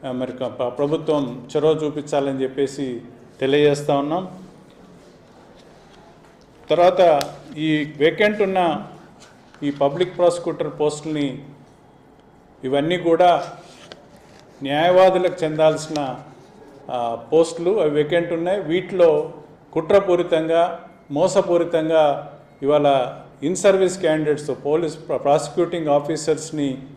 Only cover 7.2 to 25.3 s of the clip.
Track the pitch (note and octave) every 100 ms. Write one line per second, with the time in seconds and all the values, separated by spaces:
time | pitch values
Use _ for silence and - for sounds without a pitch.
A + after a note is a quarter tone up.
7.2 | C#3 - - D3+ D#3 D3+ D3+ D3 D3+ E3
8.2 | G#3+ G#3+ G3 F#3+ F3 D3+ - - - -
9.2 | - - - - D3 C#3+ C#3 F3 F3+ -
10.2 | F3 E3+ - D3+ D#3 C#3+ D3+ D3 D#3+ D3+
11.2 | C#3+ B2+ - - - _ _ _ _ _
12.2 | _ _ _ _ B2+ C#3 D3+ F3 E3+ E3
13.2 | F3+ D#3+ - - - - - - - -
14.2 | - - - - C#3 C#3+ E3+ F3+ F#3+ F#3
15.2 | F3+ F3 D#3+ D#3 D#3 D3 - D3+ C#3 B2+
16.2 | - - - - - - - B2+ A#2 A#2
17.2 | - D#3 E3 - E3+ G#3+ D#3 D3 D3 E3+
18.2 | E3+ E3+ E3+ G3+ D#3+ F3 F3+ F#3+ E3+ D3+
19.2 | D3+ - - - - - D#3+ G3 F#3+ F3
20.2 | E3+ D#3+ D#3+ E3 F3 - - - _ C#3+
21.2 | F3+ G3 F3+ F3 E3 E3+ D#3+ D#3+ D3+ C#3
22.2 | - - - - C#3 D3 C#3+ C#3 B2+ D3+
23.2 | - - C#3 F3+ G#3 F#3+ F#3+ F#3 E3 D#3
24.2 | D3+ D3 - B2 C#3+ D#3 E3 - - C#3
25.2 | C#3+